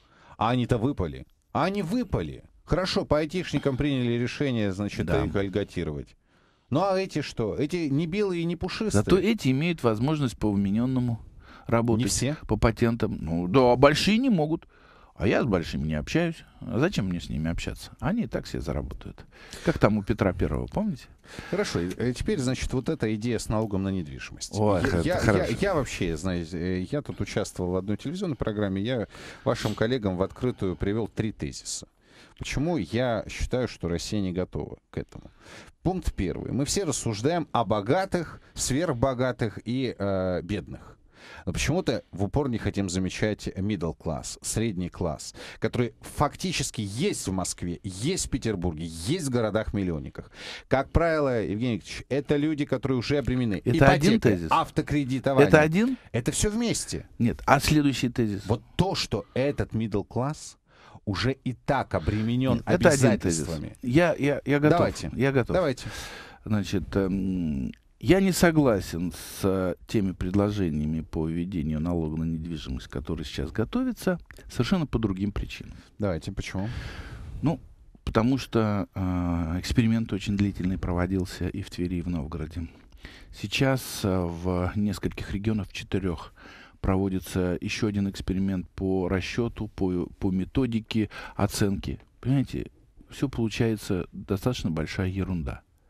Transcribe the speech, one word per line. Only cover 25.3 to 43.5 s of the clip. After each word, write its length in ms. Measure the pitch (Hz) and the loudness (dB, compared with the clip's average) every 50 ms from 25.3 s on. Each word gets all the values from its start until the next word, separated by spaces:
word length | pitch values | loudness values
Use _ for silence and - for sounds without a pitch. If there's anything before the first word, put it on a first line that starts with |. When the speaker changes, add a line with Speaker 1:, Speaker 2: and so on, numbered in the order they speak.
| 101 92 - - | 4 4 4 2
Speaker 1:
я, 60 | 117 - | 0 0
я 140 | 185 202 185 | 0 2 2
вообще, 420 | 147 117 - - - 101 85 82 | 0 0 -2 -2 -2 -2 -2 -2
знаете, 400 | 73 87 95 90 87 82 78 92 | -2 -2 -2 -2 -2 -4 -4 -6
э, 300 | 80 85 92 92 92 92 - | -4 -2 -2 -2 -2 -2 -2
я 120 | 143 147 - | -4 -4 -4
тут 180 | - 92 - | -6 -6 -6
участвовал 520 | 101 - - 113 95 - - - 90 87 92 | -6 -2 -2 -2 -2 -2 -4 -4 -2 0 0
в 20 | |
одной 220 | 95 95 104 104 | -2 0 -2 -4
телевизионной 380 | - - 139 175 185 208 175 - | -4 -4 -8 -6 -4 -4 -4 -4
программе, 460 | - - 110 104 104 104 98 95 98 | -4 -4 -4 -2 0 0 0 0 0
я 260 | 101 120 131 117 98 - - - - - - - - | 0 0 -2 -2 -4 -6 -8 -18 -16 -16 -14 -4 -2
вашим 320 | 127 120 - - 110 101 | -2 -2 0 0 -2 0
коллегам 420 | - 110 113 131 127 104 98 90 | 0 0 0 0 0 0 0 2
в 60 | 87 95 | 2 0
открытую 520 | - - - 127 123 120 - 104 92 85 | -2 -2 -2 -2 -2 -2 0 -2 -2 -2
привел 320 | - 95 98 104 117 107 | -2 -2 -2 0 -2 -4
три 240 | - - - 110 110 | -4 -4 -4 -4 -4
тезиса. 560 | - - 80 69 65 - - - - - - _ _ _ _ _ - - - - - - | -2 -6 -8 -8 -8 -10 -10 -10 -10 -10 -10 _ _ _ _ _ -20 -20 -20 -20 -14 -12
Почему 380 | - - - 127 143 170 175 | -8 -4 -2 0 0 0 0
я 460 | 135 85 - 110 117 127 123 113 101 - - | -2 -2 -2 0 0 0 2 0 -2 -4 -6
считаю, 380 | - - - - - 127 123 | -4 -4 -4 -2 0 0 -2
что 200 | - - - - | -2 -4 -4 -4
Россия 320 | 85 85 87 - - 110 107 | -2 -2 -2 -4 -2 -2 -2
не 140 | 98 92 85 | -2 -2 -2
готова 460 | 92 90 - - 76 69 - - - _ _ | -2 -4 -4 -4 -8 -8 -8 -10 -16 _ _
к 80 | - | -8
этому? 320 | - - _ - - - - _ - - - - - - - - _ - | -8 -8 _ -14 -18 -18 -18 _ -20 -20 -20 -20 -20 -20 -20 -14 _ -2
Пункт 280 | 160 185 180 - - - | 0 0 0 -2 -4 -2
первый. 360 | - 98 82 - - - - | -2 -2 -2 -2 -4 -4 -4
Мы 140 | - 120 143 | -2 -2 0
все 200 | - - 202 196 | 0 0 0 0
рассуждаем 640 | 156 - - - 117 107 98 117 147 175 170 107 - | 0 -2 0 0 -2 -2 0 2 2 2 2 -2 0
о 140 | - 120 113 | 2 0 2
богатых, 760 | 95 110 107 98 113 147 185 196 190 - 175 156 - - - - - - | 4 2 0 2 2 2 2 2 0 -2 -2 -2 -4 -10 -18 -20 -16 -8
сверхбогатых 1040 | - - - 127 143 180 165 135 117 127 135 127 117 131 127 120 - 123 104 - - - | -4 -2 0 2 2 2 0 2 2 2 0 2 0 0 -2 0 -2 -4 -4 -4 -6 -6
и, 320 | 107 123 131 131 110 - | -4 -4 -2 -2 -4 -4
э, 440 | - 98 101 95 95 92 92 90 82 | -2 -2 -2 0 0 0 0 -2 -2
бедных. 560 | 76 85 101 95 - - 67 - - - - _ _ - _ - - - - - - | -2 -4 -4 -6 -6 -8 -14 -16 -16 -20 -20 _ _ -20 _ -20 -20 -20 -18 -10 -6
Но 80 | 92 82 | -4 -2
почему-то 500 | - - 131 151 185 - 156 120 92 - - | -2 0 0 0 0 2 0 -2 -2 -4 -8
в 120 | - 87 101 | -6 -4 -4
упор 240 | 98 - 135 147 135 | 0 0 0 0 2
не 80 | 117 | -2
хотим 320 | 104 - 104 - 98 98 90 | -2 -2 -2 -2 0 -2 0
замечать 580 | 85 95 92 87 - - 107 107 104 - - | 0 0 -2 -2 -2 0 0 0 0 -2 -6
middle 480 | 101 | -8